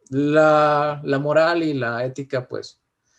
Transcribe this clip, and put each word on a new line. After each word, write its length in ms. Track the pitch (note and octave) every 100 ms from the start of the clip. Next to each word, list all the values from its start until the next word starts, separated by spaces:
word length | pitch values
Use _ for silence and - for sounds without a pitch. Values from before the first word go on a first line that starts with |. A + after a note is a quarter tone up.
| _
la, 920 | C3+ D3 D#3 D#3 D3+ D3+ D3 D3 D3
la 140 | C#3+ C#3
moral 440 | C#3+ D3+ D#3+ E3+
y 120 | D#3+
la 300 | C#3 A#2 A#2
ética, 440 | C3 C3 C#3 C3 B2+
pues, 320 | G#2+ G2+ - _ _ _